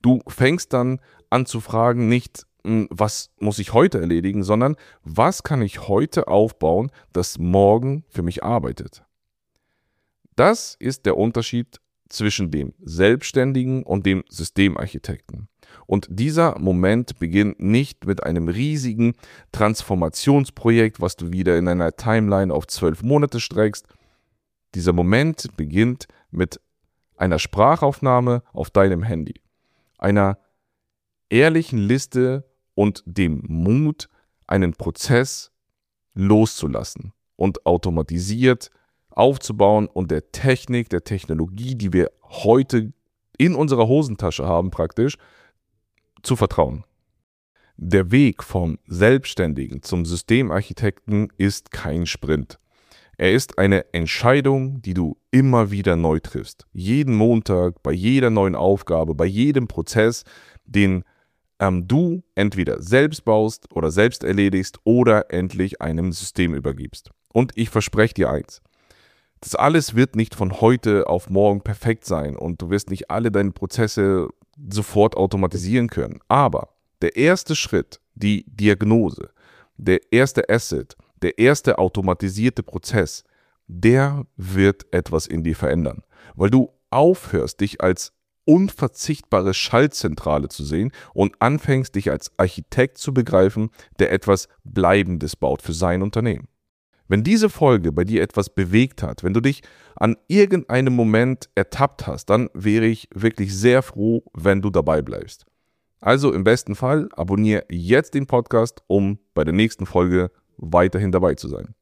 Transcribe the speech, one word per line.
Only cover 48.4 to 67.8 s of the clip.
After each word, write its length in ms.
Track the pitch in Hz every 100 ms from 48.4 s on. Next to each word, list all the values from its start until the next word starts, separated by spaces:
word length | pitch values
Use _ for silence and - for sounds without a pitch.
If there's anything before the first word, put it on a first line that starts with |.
vom 360 | - 95 87 76 _
Selbstständigen 960 | 87 104 135 135 - 87 67 65 67
zum 220 | - 90
Systemarchitekten 1200 | 82 85 - 120 123 87 - - 104 - - 104 107 _
ist 340 | 98 - _
kein 360 | - - 78 85
Sprint. 520 | - 67 78 65 - _ _ _ _ _ _
Er 140 | 92
ist 260 | 113 - -
eine 340 | 98 98 -
Entscheidung, 880 | 85 82 - 117 139 139 135 131 135
die 100 | 104
du 240 | 90 82 - _
immer 400 | 127 135 123 104
wieder 260 | 101 98 85
neu 240 | 82 80
triffst. 460 | - - - - _
Jeden 420 | - 90 131 139
Montag, 680 | 110 110 117 - 92 90 87
bei 100 | -
jeder 360 | 85 101 135 123
neuen 260 | 110 98
Aufgabe, 600 | 71 90 101 - 82 80
bei 100 | 78
jedem 440 | 85 98 135 139 120
Prozess, 560 | - 78 117 110 117 - - - -
den, 400 | _ 104 98 92 - _ _ _ _ _
ähm, 300 | 98 90 90
du 340 | 131 175 170 -
entweder 480 | - 101 98 82 -
selbst 420 | 85 123 151 151
baust 480 | - 110 110 110 -
oder 180 | - 80
selbst 340 | 85 113 -
erledigst 540 | - 98 101 95 92 -
oder 480 | - 120 120 107 -
endlich 480 | 85 92 - 95 -
einem 320 | 80 80 90
System 420 | 85 - - 87
übergibst. 560 | 73 69 67 64 - - _ _
Und 200 | 117 127
ich 160 | - 113
verspreche 440 | 110